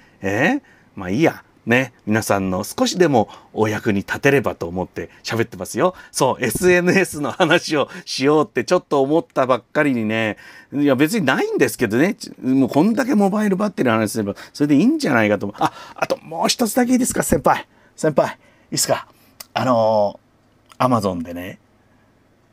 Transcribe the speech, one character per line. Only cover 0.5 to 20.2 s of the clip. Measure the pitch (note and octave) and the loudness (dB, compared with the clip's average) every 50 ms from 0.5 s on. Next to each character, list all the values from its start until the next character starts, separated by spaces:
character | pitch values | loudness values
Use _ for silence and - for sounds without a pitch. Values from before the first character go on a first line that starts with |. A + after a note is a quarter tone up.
| C4 D4 | 0 -2
え、 | - _ _ _ _ _ - | -4 _ _ _ _ _ -14
ま | - G2 F2+ | -10 -6 -4
あ | |
い | F#2+ B2 | -2 0
い | E3 | 0
や。 | D3 - - - _ _ _ - | 0 0 -2 -14 _ _ _ -2
ね、 | G#2+ A#2 B2 C3 B2+ - _ - | 0 0 0 0 -2 -8 _ -4
皆 | - G#2+ A2 G#2 | -2 -2 0 0
さ | - G#2+ G2+ | 0 0 0
ん | F#2+ F#2+ | 0 -2
の | F#2 F#2 G2+ | -4 -4 -6
少 | - - - B3+ A#3+ | -6 -4 -4 -4 -2
し | - F#3 | 2 2
で | F3+ D#3+ | 2 4
も | C#3+ A#2+ G2+ - - - - _ - | 4 2 2 0 -4 -20 -20 _ -4
お | - A2 G#2+ | -2 -2 -2
役 | G#2+ G#2+ - A#2+ G#2 | -2 -4 -2 -2 -2
に | G2 | -2
立 | F#2+ - C3 G#2+ | -2 -4 -6 -2
て | - C#3 | 0 2
れ | C#3 C#3 | 2 2
ば | G#2+ G2 F2 | 0 -2 -6
と | - - E2+ | -6 -8 -8
思 | E2+ F#2 F2+ | -6 -6 -8
っ | |
て | - - - F2 - - - - | -8 -8 -12 -14 -14 -14 -16 -12
喋 | - - A2 A2+ | -6 -4 -4 -4
っ | |
て | - - | -4 -6
ま | F#2 F#2 | -12 -12
す | - - G#2+ | -8 -4 -2
よ。 | D3 F#3 F3+ - - - | -2 -2 -2 -4 -16 -10
そ | - - D3+ C3 G#2+ - | -4 0 0 0 0 0
う、 | B2+ | -2
エ | A#2 | -4
ス | G#2+ - F#3 F3+ | -2 0 2 2
エ | F3+ F3+ | 4 4
ヌ | F3 F3+ | 4 4
エ | F#3 G3 F3+ | 2 2 2
ス | - - D3+ | 0 -4 -6
の | D3 B2+ | -6 -6
話 | A2+ - F#3 D#3 D#3 D3+ - - D#3 D3 | -2 0 2 2 2 2 2 0 -2 -2
を | B2+ - - F3+ - | -2 -2 -6 -16 -12
し | - - - C3 | -10 -6 -2 2
よ | C#3+ D3+ D#3 | 2 4 4
う | D3 | 2
っ | - | 0
て | - B2+ A2+ | -2 -4 -2
ち | - F3+ | 0 0
ょ | F3+ | 0
っ | - | 0
と | - - C#3+ | 0 0 0
思 | C3+ C3+ D3+ E3 | 2 2 2 0
っ | E3 | 0
た | - - D#3 C3+ B2 | -2 -2 -2 2 2
ば | B2+ A#2 | 2 0
っ | - | -2
か | _ - D3+ D3+ | _ -2 0 0
り | D3 C3 | 0 0
に | A#2+ A2 | 0 0
ね。 | G#2+ A2 A2+ A2+ A2 G2+ - - - - - - - - | -2 0 0 0 -2 -4 -6 -10 -20 -20 -20 -18 -10 -4
い | C3+ D3 | 0 2
や、 | C#3+ C3+ | 2 2
別 | A#2+ D3 D#3 G3 A#3 | 2 2 0 0 0
に | E3+ | 0
な | B2+ C3 - | 2 2 0
い | G4+ A4 | 0 0
ん | A4+ F#4 | 0 2
で | D3 A#2 | 2 0
す | - - | 0 0
け | B2+ A2 | -2 0
ど | G2+ A#2+ | 2 2
ね。 | D3+ F#3+ A3+ - - - - - | 2 2 0 -4 -10 -18 -14 -8
も | - B2 C3 C3+ C3+ | -2 0 2 2 2
う | A2 | 2
こ | - C3+ D#3+ | 2 2 2
ん | G#3+ A#3 | 2 2
だ | G#3 C4+ | 0 0
け | A3+ C#4+ | 0 2
モ | G#3+ G3+ G3 | 2 2 2
バ | F#3 G#3 G#3+ | 2 0 0
イ | G#3 | 0
ル | F#3+ | 0
バ | F3+ G#3 G#3 | 0 -2 -4
ッ | |
テ | - - - | -2 -2 0
リ | B2 | 2
ー | A2+ | 2
の | A2+ | 2
話 | A2 G#2 | 0 0
す | - A#2 | -2 -4
れ | G#2 | -4
ば、 | G2+ G2 - - - | -4 -6 -8 -12 -12
そ | - - D3 | -4 -2 0
れ | D3 | 2
で | D3+ | 4
い | C3+ | 4
い | F#3 | 4
ん | A#3+ D#4+ D#4+ | 4 2 0
じ | C#4 G3 | 0 0
ゃ | C3+ | 2
な | A#2 A2 | 2 2
い | G#2 | 2
か | G#2 F#2+ | 2 0
と | G2+ | -2
思 | G2+ - | -6 -6
う。 | - | -2
あ、 | D#3 - - - - - - | -4 -4 -4 -6 -20 -16 -10
あ | - - | -8 -4
と | - - - | -4 -4 -6
も | - D3+ D#3+ E3 E3+ | -8 -12 -8 -4 -2
う | - | -2
一 | - - B3 G#3+ | -2 -2 -2 -2
つ | - | 0
だ | C4 B3 | 0 0
け | A#3+ | 2
い | B3+ | 2
い | B3 | 0
で | B3+ | 0
す | - - | 0 -2
か、 | - - | -4 -2
先 | - - D#3 | 0 0 2
輩。 | - - C#3+ - - _ _ _ _ _ _ | 2 2 0 0 -2 _ _ _ _ _ _
先 | - - D#3+ D3 | -4 -2 -2 2
輩。 | - D#3 A#2+ - - _ _ _ _ _ - | 2 0 0 -2 -10 _ _ _ _ _ -8
い | - | -6
い | |
っ | D3+ | -4
す | - - | -2 -2
か？ | C3 - - - - _ _ _ _ - - _ - | -2 -4 -4 -12 -20 _ _ _ _ -20 -16 _ -6
あ | - A#2 | -4 0
の | C3 B2+ A2+ A2 G#2+ A2 G#2+ G#2 G2+ - - | 2 2 4 4 4 4 4 2 0 -2 -6